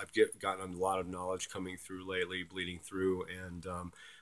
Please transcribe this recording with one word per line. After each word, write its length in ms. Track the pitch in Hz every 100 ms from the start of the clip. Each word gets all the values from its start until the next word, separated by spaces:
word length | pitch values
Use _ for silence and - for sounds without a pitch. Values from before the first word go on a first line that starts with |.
I've 120 | 98
get, 260 | 107 107 -
gotten 340 | 98 95 95
a 40 | 90
lot 220 | 95 95
of 80 | 90
knowledge 420 | 90 90 92 -
coming 260 | 101 92 90
through 320 | - 92 92
lately, 340 | 92 90 92
bleeding 360 | 82 92 90 87
through, 440 | - 95 95 92 90
and, 400 | 90 92 87 90
um, 260 | 90 90 - - -